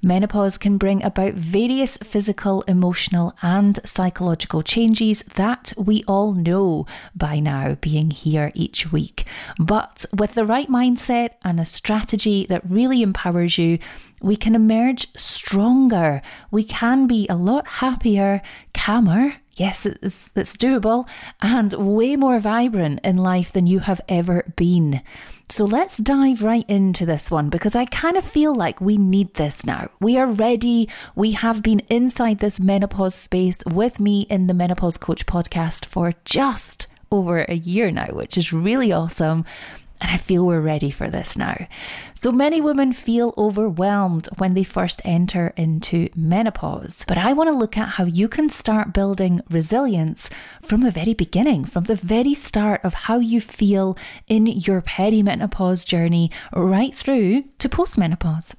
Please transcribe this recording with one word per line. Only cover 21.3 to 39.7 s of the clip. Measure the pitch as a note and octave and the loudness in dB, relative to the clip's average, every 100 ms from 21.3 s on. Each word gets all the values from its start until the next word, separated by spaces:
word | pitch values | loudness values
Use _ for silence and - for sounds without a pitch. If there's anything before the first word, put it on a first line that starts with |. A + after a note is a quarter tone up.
| - | -4
and | G3+ B3 G#3+ | 0 2 0
way | - G3 G#3 A#3+ C#4+ | 0 0 2 2 2
more | C4+ B3 | 2 2
vibrant | G#3 A3 B3 G#3+ D#3+ C#3+ | 2 0 0 0 0 -2
in | - F#3 | 0 2
life | F#3 F#3 F3 | 2 2 0
than | - F3+ | 2 4
you | F#3+ | 2
have | - F#3 - | 2 -4 -2
ever | F3 F3 F3 - - | -2 0 -2 -2 -2
been. | F3 F3+ D#3 C#3 - - - - - | 2 4 2 0 -6 -20 -20 -20 -4
So | - G#3 | 0 2
let's | A3+ F#4+ - | 2 0 -2
dive | G#3+ C#4 C4+ B3 | 0 2 4 2
right | G#3+ A#3 - | 2 0 0
into | G3+ F#3+ F3 | 2 2 2
this | E3+ D3+ - | 0 0 0
one, | D#3+ D3 | 0 0
because | - G#3+ A#3 | 0 0 0
I | |
kind | B3 - D#4+ F4+ | -2 -2 0 0
of | |
feel | - - D4+ | 0 2 2
like | C4+ E3 - | 2 -2 -2
we | F#3 G#3+ | 0 4
need | G3 F#3+ F#3+ | 4 4 2
this | - D3+ - - | 0 -2 -2 -4
now. | - - _ | -4 -8 _
We | G#3 B3+ | 2 4
are | C4 | 2
ready. | G#3 A3 A#3 A#3+ A#3 A3 - - | 2 2 2 2 2 0 -4 -16
We | - G#3+ | -2 0
have | G3+ A3+ A3+ | 0 0 0
been | A3 G#3+ - | 2 2 2
inside | A#3 B3 - A#3 G#3 | 2 2 2 0 0
this | G#3 - | 0 0
menopause | F#3+ G3 G3 G3 F#3+ | 2 2 0 0 -2
space | F#3 - F#3 F#3 F3+ - | 0 -2 0 0 0 -2
with | E3+ A#3 - | 0 0 0
me | G#3 G3+ G3 | 0 0 0
in | G3+ F#3 | 0 0
the | |
Menopause | F3+ F3 F3+ F3 E3 | 2 0 0 -2 -2
Coach | - E3 - | -4 -6 -2
Podcast | F3+ E3+ - E3 - | -2 -2 -4 -2 -2
for | - - E3+ E3 | -4 -4 -2 -4
just | - B3 C4+ G#3+ - - - - - | -4 0 0 0 -4 -4 -10 -16 -2
over | G#3 F3+ E3+ - | -2 0 0 0
a | |
year | E3+ E3+ F#3 A3 | -4 -2 0 0
now, | - - | -2 -6
which | - - - | -8 -4 -2
is | E3 | -2
really | E3 F3+ B3 B3 | 0 0 0 2
awesome. | E3+ E3 - D#3+ D#3+ E3 - - | 0 -2 -2 0 0 -4 -10 -20